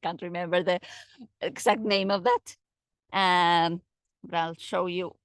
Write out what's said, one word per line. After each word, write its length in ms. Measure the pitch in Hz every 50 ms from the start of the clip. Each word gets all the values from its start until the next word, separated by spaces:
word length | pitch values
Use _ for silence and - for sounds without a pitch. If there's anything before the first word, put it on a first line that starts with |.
can't 200 | - 175 175 -
remember 420 | - 180 175 175 180 170 170 175 180
the 160 | 175 180 180 - - - - - - _ - 247 - _ -
exact 400 | - - - - - 226 208 220
name 300 | 220 214 202 196 190 196
of 120 | 202 196 175
that. 340 | 494 480 466 - - - _ _ _ _ _ _ _ _ _ _ _ -
Um, 680 | 190 190 185 180 180 175 170 170 170 165 170 170 175 - _ _ _ _ _ _ _ -
but 120 | - 175
I'll 180 | 170 165 165 165
show 300 | - - - - 185 180
you 280 | 180 175 180 185 170 - _ _